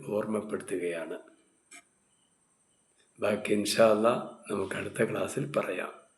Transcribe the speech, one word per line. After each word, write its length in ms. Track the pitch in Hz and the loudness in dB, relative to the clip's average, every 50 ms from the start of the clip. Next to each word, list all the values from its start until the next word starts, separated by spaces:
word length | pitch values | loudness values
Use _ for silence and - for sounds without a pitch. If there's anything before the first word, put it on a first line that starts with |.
| - | -8
ഓർമ്മപ്പെടുത്തുകയാണ്. 1080 | - 104 104 107 110 107 107 - - 104 95 - - 101 90 87 87 85 82 80 78 - - - - - _ _ _ _ _ _ _ - 605 _ _ _ _ _ _ _ _ _ _ _ _ _ _ _ _ _ _ _ _ _ _ _ _ _ _ _ - | -4 -4 -2 -2 -2 -2 -4 -2 -4 -6 -6 -6 -6 -6 -4 -4 -4 -4 -6 -6 -8 -10 -12 -14 -18 -20 _ _ _ _ _ _ _ -20 -20 _ _ _ _ _ _ _ _ _ _ _ _ _ _ _ _ _ _ _ _ _ _ _ _ _ _ _ -2
ബാക്കി 340 | 107 104 107 104 - - 107 | 0 0 0 0 0 0 2
ഇൻഷാ 340 | 104 101 - - - 113 113 | 2 2 0 4 6 8 8
അല്ലാ 240 | 107 104 110 117 123 131 - - - - - | 8 6 6 4 4 2 -2 -8 -12 -16 -8
നമുക്ക് 300 | - 107 98 95 95 - | -6 -4 -4 -2 -4 -4
അടുത്ത 260 | 101 98 101 - - 117 | -6 -6 -8 0 0 0
ക്ലാസ്സിൽ 420 | 107 107 101 95 98 - 131 143 143 - | 0 2 -2 -4 -2 -2 -4 -4 -2 -2
പറയാം. 400 | 120 98 101 92 90 82 - - - - _ _ | -2 -2 -2 -4 -4 -6 -8 -10 -14 -20 _ _